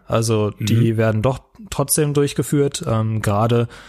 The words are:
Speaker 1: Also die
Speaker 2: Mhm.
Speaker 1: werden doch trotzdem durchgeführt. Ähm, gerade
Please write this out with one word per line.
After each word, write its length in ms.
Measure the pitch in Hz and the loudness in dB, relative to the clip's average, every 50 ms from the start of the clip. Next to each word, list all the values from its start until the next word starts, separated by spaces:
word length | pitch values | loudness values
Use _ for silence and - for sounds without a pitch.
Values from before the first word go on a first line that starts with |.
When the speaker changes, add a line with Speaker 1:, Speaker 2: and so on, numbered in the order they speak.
| _ - | _ -2
Speaker 1:
Also 420 | 120 113 117 110 113 107 104 104 98 - | -2 0 0 2 0 2 0 0 -2 -4
die 340 | 113 104 107 113 117 113 113 | -2 0 2 2 4 2 2
Speaker 2:
Mhm. 40 | 110 | 2
Speaker 1:
werden 240 | 113 113 110 110 | 2 2 2 0
doch 180 | 107 127 131 127 - _ _ - 220 - | 0 0 -2 -2 -8 _ _ -20 -16 -10
trotzdem 460 | - - 143 139 - - 156 147 143 | -6 -4 -4 -2 0 0 0 0 2
durchgeführt. 680 | 143 143 139 - - 139 - - 147 143 143 - - - 131 | 0 0 0 0 -4 -4 0 0 0 0 0 -2 -4 -4 -2
Ähm, 340 | 117 110 110 110 110 110 | -2 0 0 -2 -2 -2
gerade 460 | 101 107 101 101 113 113 120 120 120 117 - - - | -2 0 0 2 2 2 2 2 0 -2 -6 -14 -20